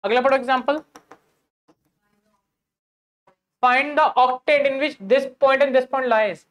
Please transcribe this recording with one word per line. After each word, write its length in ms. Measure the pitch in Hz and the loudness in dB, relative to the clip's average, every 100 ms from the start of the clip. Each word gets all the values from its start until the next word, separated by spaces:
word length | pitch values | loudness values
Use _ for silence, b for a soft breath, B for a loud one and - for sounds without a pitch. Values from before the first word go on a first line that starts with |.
अगला 180 | 202 247 | -2 -2
पढ़ो 140 | 262 269 | 0 -4
example। 480 | 247 262 254 285 - - _ - _ _ _ _ _ _ _ _ _ 208 _ _ _ _ _ _ _ _ _ _ _ _ _ _ | -2 -4 -2 -6 -8 -20 _ -20 _ _ _ _ _ _ _ _ _ _ _ _ _ _ _ _ _ _ _ _ _ _ _ _
Find 340 | 247 254 285 294 | 0 0 0 0
the 80 | 311 - | 0 2
octant 480 | 254 254 - 294 277 | 0 0 0 0 0
in 120 | 269 | -2
which 160 | 294 285 196 | -4 -6 0
this 160 | 262 269 - | 0 0 0
point 180 | 269 269 | 2 2
and 120 | 285 254 | 2 0
this 100 | 254 | 0
point 160 | 269 254 | -4 0
lies। 380 | 220 214 165 _ | 0 0 -6 _